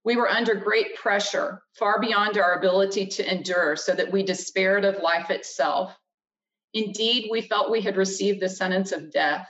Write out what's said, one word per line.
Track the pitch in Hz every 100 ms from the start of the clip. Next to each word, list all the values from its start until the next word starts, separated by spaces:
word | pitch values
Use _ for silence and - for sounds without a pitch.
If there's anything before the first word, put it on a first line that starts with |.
We | 226 240
were | 233
under | 220 226
great | 202 208 220 - -
pressure, | 226 202 - 170 147 - _
far | - 208 214
beyond | 233 208 208 202
our | 175
ability | 175 190 185 196 208 190
to | - 190
endure, | 185 185 180 160 151
so | -
that | 185 160
we | 196
despaired | 190 180 - 190 190 202 196
of | 190
life | 165 170 -
itself. | - - - 156 147 185 - _ _ _ _ _ _ _
Indeed, | 220 214 - 226 247 214
we | 226
felt | - 202 202
we | 226
had | 202 190
received | 190 - 196 196
the | 185
sentence | - 185 185 190
of | 165 156
death. | 147 151 156 190